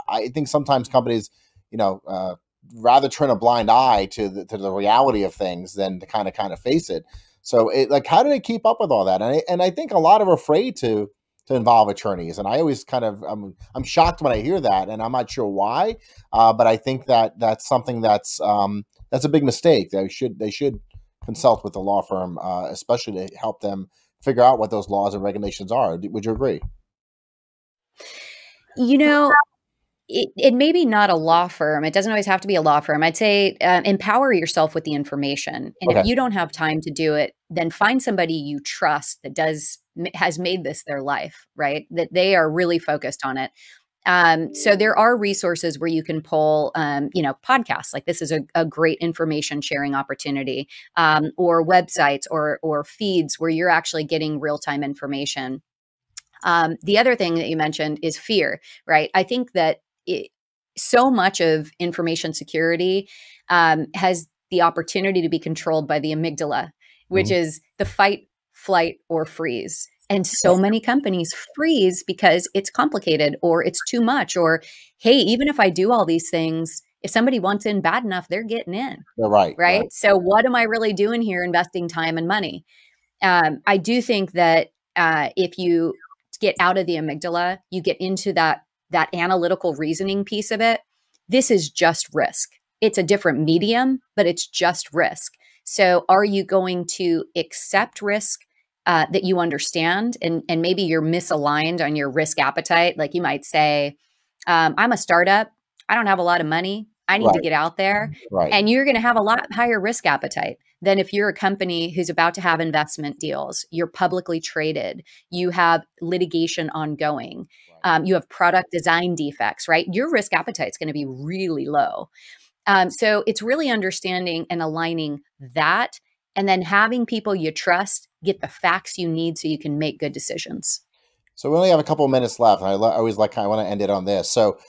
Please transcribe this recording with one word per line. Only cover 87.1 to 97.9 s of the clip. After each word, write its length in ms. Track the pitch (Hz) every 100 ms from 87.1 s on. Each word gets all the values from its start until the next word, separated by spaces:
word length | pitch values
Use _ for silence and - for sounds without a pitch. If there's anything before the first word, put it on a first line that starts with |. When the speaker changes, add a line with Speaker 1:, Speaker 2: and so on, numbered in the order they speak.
| 147 175 170 180 190 _
Speaker 2:
you 120 | 180
get 140 | 180 -
into 320 | 185 185 202
that, 300 | 165 160 - _ _ _
that 240 | 175 160
analytical 640 | 170 175 185 175 185 175 143
reasoning 500 | 156 160 190 196 196
piece 260 | 214 202
of 80 | 214
it. 220 | 226 226 - _ _ _ -
This 200 | 247 -
is 180 | 202 151
just 400 | - 170 165 -
risk. 360 | - - - - _ _ _
It's 160 | 220 208
a 60 |
different 360 | 170 202 175 139
medium, 600 | 156 165 202 233 262 262 - -
but 100 | 175
it's 200 | 175 -
just 460 | - 175 175 -
risk. 420 | 156 151 - - - _ _
So 400 | - - 185 180 -
are 160 | 190 208
you 180 | 196
going 420 | 190 190 185 180 170 -
to 260 | 180 165 - 175
accept 640 | 160 - - 196 226